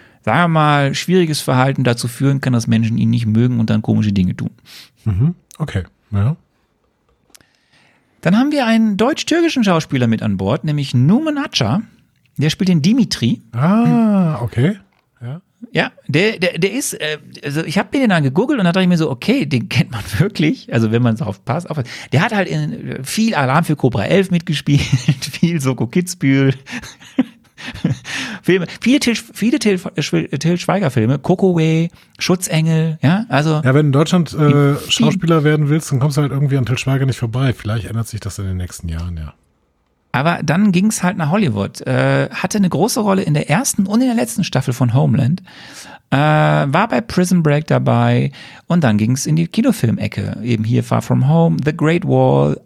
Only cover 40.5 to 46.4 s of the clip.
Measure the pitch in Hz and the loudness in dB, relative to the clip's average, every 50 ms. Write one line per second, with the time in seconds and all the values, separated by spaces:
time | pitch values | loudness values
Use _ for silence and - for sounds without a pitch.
40.5 | 151 175 214 214 180 175 190 214 220 - - 180 196 208 165 143 165 214 214 151 | 0 2 2 2 2 2 2 0 0 0 -2 -2 -2 -2 -2 -2 0 0 0 0
41.5 | 107 104 98 98 - - - - 127 127 131 135 135 139 139 139 - - - 190 | 0 -2 -4 -4 -6 -8 -6 -2 0 0 2 2 2 0 0 -2 -4 -6 -6 -2
42.5 | - 214 202 180 - 135 170 233 - 262 208 208 196 190 - - 147 156 - - | 0 0 0 0 2 0 0 0 0 0 0 0 0 0 0 0 0 0 0 0
43.5 | 143 185 143 - - - 202 190 202 226 262 262 233 226 247 233 - - 180 - | 0 0 0 0 -2 -2 -2 0 0 2 2 2 0 0 -2 -2 -4 -4 -4 -2
44.5 | - 131 127 - 123 - 131 120 110 131 156 147 135 - - 117 160 185 - - | -2 -2 -2 -2 -2 0 0 0 2 2 2 2 2 2 2 0 0 -2 -4 -10
45.5 | - - - - - - - - - - _ _ - 135 147 151 151 156 | -20 -20 -20 -20 -20 -20 -20 -20 -20 -20 _ _ 0 2 4 4 4 4